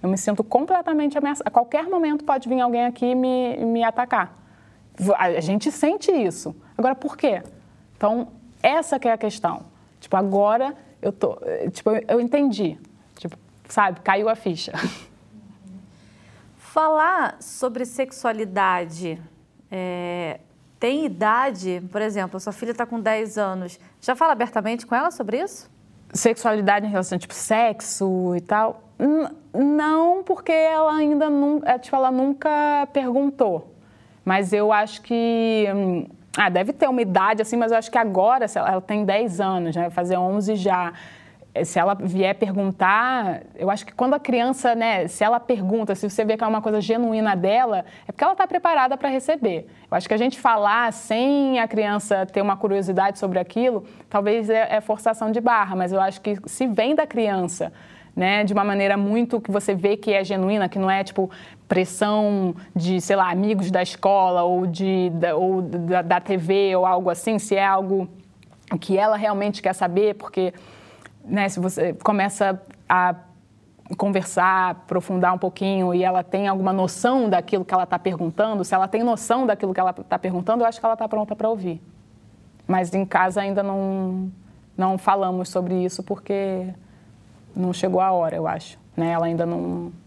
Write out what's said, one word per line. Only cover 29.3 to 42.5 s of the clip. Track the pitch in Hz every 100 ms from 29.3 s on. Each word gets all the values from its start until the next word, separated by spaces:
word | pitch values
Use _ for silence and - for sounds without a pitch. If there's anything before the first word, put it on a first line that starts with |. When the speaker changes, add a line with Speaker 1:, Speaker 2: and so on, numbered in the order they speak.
| - -
Speaker 1:
não, | 202 277 302 302 320 339 359
porque | 370 370 -
ela | 320 320 320 311 302
ainda | 302 294 311
nun-, | 285 285 294 294
é, | 247
tipo, | - 269
ela | 262
nunca | 254 269 277 311 294 294 294 285
perguntou. | 285 254 247 285 277 226 165 - - - - - -
Mas | - 190 190
eu | 208 208
acho | 208 214 -
que, | - 233 233 226 226 220 208
hum, | 196 190 175 - - - -
ah, | 202
deve | 180 202
ter | 285 294
uma | 254
idade, | 220 185 190 214
assim, | 220 240
mas | 226
eu | 226
acho | 226
que | 240
agora, | 226 185 202 262 214
se | 214
ela, | -
ela | 190
tem | 185 214 202
dez | 202 233 175
anos, | 190 185 170 170
né, |
vai | 170
fazer | 170 175 185
onze | 180 202 202 214
já. | 190 185 175 175 - - - - -
Eh, | -
se | 165 -
ela | 175
vier | 196 196 185 190 196
perguntar, | 208